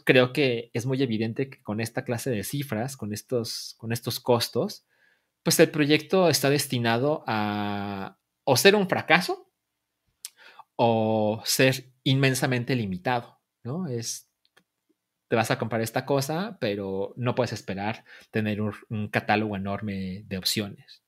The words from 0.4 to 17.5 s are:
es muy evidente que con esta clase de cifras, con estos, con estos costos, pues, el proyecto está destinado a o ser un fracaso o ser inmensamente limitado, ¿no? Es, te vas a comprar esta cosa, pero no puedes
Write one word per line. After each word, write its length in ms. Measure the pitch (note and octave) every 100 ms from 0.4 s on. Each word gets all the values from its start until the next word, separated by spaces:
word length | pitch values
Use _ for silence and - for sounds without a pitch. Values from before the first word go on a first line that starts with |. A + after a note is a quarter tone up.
| C3+ A#2 -
es 120 | A#2 A#2+
muy 160 | C3
evidente 480 | C3+ G#2+ A2+ A2+ C3+
que 140 | -
con 180 | - G#2
esta 220 | A2 -
clase 260 | B2+ A#2+ C#3
de 140 | G#2+
cifras, 540 | F#2+ C#3+ C3+ G#2+ B2+ -
con 160 | G#2+
estos, 600 | G#2+ - B2 A2+ - - -
con 120 | A2+
estos 280 | A#2 - -
costos, 680 | - A#2 A#2 A#2 D3 - _ _ _ _ _ _
pues, 160 | - -
el 120 | D#3+
proyecto 580 | D#3 D3 D3+ D3 F#3+ F3
está 220 | C#3+ C#3+
destinado 720 | C#3+ - B2+ A#2 A#2 C#3+ D#3 -
a 920 | A2 G#2 G#2 G#2 G2+ G2+ G2 F#2+ - _ _
o 140 | - B2+
ser 180 | G3 G#3
un 120 | F#3
fracaso 600 | A2+ - E3 F3+ F#4+ - _ _ _ _ _ _ _ - - - - - -
o 600 | A#2+ A2+ A2 A2 G#2+ A2
ser 480 | - - C3 C3 - _ D3
inmensamente 680 | C3+ C3+ B2+ C#3+ B2 A#2
limitado, 680 | B2+ G#2 F2+ B2+ B2 A#2+ _ _ _
¿no? 240 | A#2 D#3+ F3
Es, 420 | A#2+ A2+ - - _ _ _ _ _ _ _ _ _ _
te 80 | A#2
vas 160 | A2+
a 60 | C3+
comprar 220 | A#2 A#2
esta 240 | A2+ C3 B2+
cosa, 520 | C#3 C#3 D#3 G#3+ G3
pero 520 | A2+ G2+ G2 F#2+ G2+ -
no 180 | B2 A#2+
puedes 160 | A#2